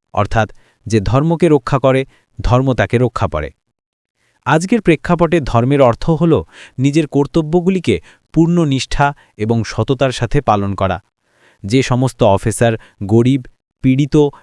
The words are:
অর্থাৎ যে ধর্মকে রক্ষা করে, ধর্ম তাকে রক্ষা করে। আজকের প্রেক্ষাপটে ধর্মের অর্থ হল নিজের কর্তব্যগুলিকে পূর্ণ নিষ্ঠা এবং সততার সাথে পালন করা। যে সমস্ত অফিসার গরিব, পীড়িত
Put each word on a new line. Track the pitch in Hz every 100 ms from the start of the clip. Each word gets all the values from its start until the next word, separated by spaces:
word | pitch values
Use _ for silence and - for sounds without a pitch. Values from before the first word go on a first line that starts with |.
| _
অর্থাৎ | - 101 117 104 - _ _ -
যে | 110
ধর্মকে | 95 127 160 165 170
রক্ষা | 147 - 135
করে, | 131 131 135 _ _ -
ধর্ম | - 123 135
তাকে | 117 101 117
রক্ষা | 123 - 92
করে। | 78 73 _ _ _ _ _ _ _ _ _ -
আজকের | 156 185 233
প্রেক্ষাপটে | - 156 - 175 165 170
ধর্মের | 123 120 123 143
অর্থ | 127 113 -
হল | 156 170 127 80 - - -
নিজের | 139 147 147
কর্তব্যগুলিকে | 139 143 165 151 175 175 185 147 90 - _ _
পূর্ণ | - 165 170 156
নিষ্ঠা | 135 - - 143 143 _ -
এবং | 107 117
সততার | 107 - 113 127 135
সাথে | 117 117 -
পালন | - 107 98 95
করা। | 95 87 _ _ _ _ _ _ 95
যে | 127
সমস্ত | - 123 131 -
অফিসার | 113 98 113 - 117 113 - -
গরিব, | 98 113 123 135 123 _ _ _
পীড়িত | 131 131 147 151 143 -